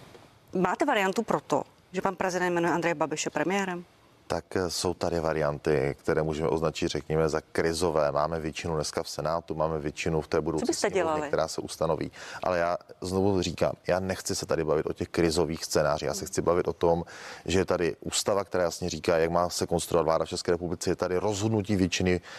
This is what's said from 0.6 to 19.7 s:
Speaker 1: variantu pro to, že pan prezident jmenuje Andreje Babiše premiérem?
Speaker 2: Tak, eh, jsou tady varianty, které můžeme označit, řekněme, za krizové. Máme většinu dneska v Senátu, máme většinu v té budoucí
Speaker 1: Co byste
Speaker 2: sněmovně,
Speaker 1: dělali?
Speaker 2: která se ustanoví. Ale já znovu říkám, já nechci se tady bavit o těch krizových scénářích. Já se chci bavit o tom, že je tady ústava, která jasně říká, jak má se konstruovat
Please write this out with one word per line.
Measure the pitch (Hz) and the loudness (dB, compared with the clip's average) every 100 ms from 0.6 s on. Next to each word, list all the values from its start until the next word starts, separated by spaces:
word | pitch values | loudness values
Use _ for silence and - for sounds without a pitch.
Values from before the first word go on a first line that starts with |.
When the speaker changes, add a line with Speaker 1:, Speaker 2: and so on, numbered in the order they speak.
| 180 208 294 | 2 2 0
Speaker 1:
variantu | 226 190 190 | 2 2 0
pro | 220 165 | 0 -2
to, | - 139 - - _ | 0 -2 -2 -14 _
že | 185 | -6
pan | 196 180 | -4 -2
prezident | 190 180 180 | -2 0 0
jmenuje | 175 170 | 2 2
Andreje | 160 160 156 | 2 0 0
Babiše | 156 156 160 | -2 -2 -4
premiérem? | 151 151 196 190 175 175 _ _ _ - | -2 0 0 -2 -6 -10 _ _ _ -4
Speaker 2:
Tak, | 85 - 101 | -4 -2 -2
eh, | 90 | -2
jsou | - 92 | 0 -2
tady | 85 90 85 | 0 0 0
varianty, | 80 78 73 73 78 73 69 - | 0 2 0 0 2 2 2 -2
které | - 78 | 0 0
můžeme | 80 76 80 | 2 0 0
označit, | 80 80 - 85 | 2 0 0 -2
řekněme, | 76 - 78 80 | -2 -2 2 2
za | 76 - | 0 -2
krizové. | - 82 82 87 78 73 | 0 0 2 2 2 2
Máme | 71 78 82 | 2 0 -2
většinu | 78 - 87 80 | -4 -6 -4 -2
dneska | 73 - | -2 -4
v | 80 | -6
Senátu, | - 76 82 - 78 | -4 -2 -2 -4 -2
máme | 80 80 | 0 0
většinu | 73 - 87 80 | -4 -4 -2 0
v | 76 | 0
té | 85 | 0
budoucí | 76 78 - | 0 -2 -2
Speaker 1:
Co | |
byste | - 214 | -2 0
Speaker 2:
sněmovně, | 190 165 156 | 0 0 -2
Speaker 1:
dělali? | 147 | -2
Speaker 2:
která | 156 80 | -2 -2
se | - | -4
ustanoví. | - - 82 76 76 - - - | -8 -4 -2 0 -4 -8 -14 -4
Ale | - 87 | -2 0
já | 85 87 - - | 0 -2 -6 -10
znovu | 92 95 98 95 | -4 0 2 2
říkám, | 87 - 76 - - | 0 0 -2 -2 -2
já | 90 | 0
nechci | 95 92 - 95 | 0 -4 -4 -6
se | 87 | -2
tady | 78 | -2
bavit | 78 76 82 | 2 0 0
o | |
těch | 82 98 | -4 -4
krizových | - 82 78 78 82 - | 2 2 4 0 -2 -2
scénářích. | 87 73 76 69 | 2 2 0 -2
Já | |
se | - - | -4 -6
chci | - | -2
bavit | 80 87 85 | 2 2 2
o | |
tom, | - 87 85 82 - - - - | 2 2 2 -2 -12 -16 -12 0
že | 90 | 2
je | 87 | 2
tady | 90 85 - | 2 0 -2
ústava, | - - - 98 | -4 -2 0 0
která | 98 92 | 0 0
jasně | 87 - 110 | 0 0 -6
říká, | 82 85 82 | -4 2 2
jak | 82 | 4
má | 87 87 | 2 0
se | - | 0
konstruovat | 90 | 0